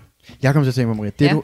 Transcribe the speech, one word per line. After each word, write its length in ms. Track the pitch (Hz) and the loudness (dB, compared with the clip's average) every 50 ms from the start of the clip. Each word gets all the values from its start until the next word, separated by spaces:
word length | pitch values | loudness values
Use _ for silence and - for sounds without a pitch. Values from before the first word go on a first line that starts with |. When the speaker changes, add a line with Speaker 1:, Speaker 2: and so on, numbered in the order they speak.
| - - _ _ _ - - - - | -8 -20 _ _ _ -20 -10 -4 0
Speaker 1:
Jeg 100 | 131 139 | 0 2
kommer 120 | 156 139 | 2 2
til 40 | 131 | 0
at 40 | 120 | 0
tænke 160 | 131 123 113 | -2 -2 -2
på, 40 | 113 | -2
Maria, 160 | 107 107 101 - - | -4 -6 -6 -2 0
det 80 | 147 | 0
Speaker 2:
Ja. 60 | 143 - | 2 2
Speaker 1:
du 100 | 156 | 0